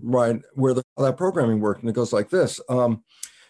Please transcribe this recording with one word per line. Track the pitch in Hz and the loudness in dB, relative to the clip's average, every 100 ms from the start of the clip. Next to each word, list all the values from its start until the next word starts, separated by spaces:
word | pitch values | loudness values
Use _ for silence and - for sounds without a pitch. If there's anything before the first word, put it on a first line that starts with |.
right | 117 123 117 113 - 135 | -2 2 2 0 -6 0
where | 131 | 0
the, | 127 - - | 0 -4 -2
how | 135 | -2
that | - | 0
programming | 185 180 117 107 | -2 0 0 2
worked. | 104 98 | 0 -2
And | 117 | -4
it | |
goes | 110 113 | -2 0
like | 107 104 | -2 0
this. | 185 131 - - | 0 0 -2 -4
Um, | 127 120 110 _ _ - _ | 0 0 -2 _ _ -20 _